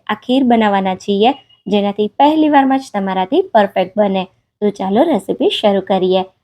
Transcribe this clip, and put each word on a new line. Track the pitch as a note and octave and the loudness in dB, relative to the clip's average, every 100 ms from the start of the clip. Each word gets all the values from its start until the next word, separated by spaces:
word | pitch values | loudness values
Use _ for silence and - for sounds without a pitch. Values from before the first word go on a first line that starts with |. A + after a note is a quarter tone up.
| - | -8
આ | G#3+ - | -8 -2
ખીર | C4 B3 | 0 2
બનાવવાના | A3+ G#3+ G3 F#3+ F#3 - | 2 2 0 -2 -4 -4
છીએ, | G3+ A#3 C#4 _ _ - G#3 | 0 0 0 _ _ -4 -2
જેનાથી | G3+ G3 G#3 - | -2 -2 -4 0
પહેલી | C#4+ D#4 D#4 C#4+ | 2 2 2 2
વારમાં | C4+ C4+ | 2 0
જ | C4+ G3+ | -4 -6
તમારાથી | G3 F#3+ F#3 F4 F#4+ A3 | -4 -4 -2 -2 0 0
પરફેક્ટ | G3+ F#3+ F#3 G#3+ | 0 -2 -2 -2
બને. | G3+ F#3+ F#3 _ _ _ | 0 -2 -6 _ _ _
તો | G#3 G3+ | -4 -4
ચાલો | F#3+ G#3 E4 | -2 0 2
રેસિપી | G3+ - - F#4 - | 0 -4 -4 -2 0
શરૂ | G#3 G3 F#3+ | 0 0 -2
કરીએ. | F#3+ F#3 F#3 F#3 _ | 0 0 0 -4 _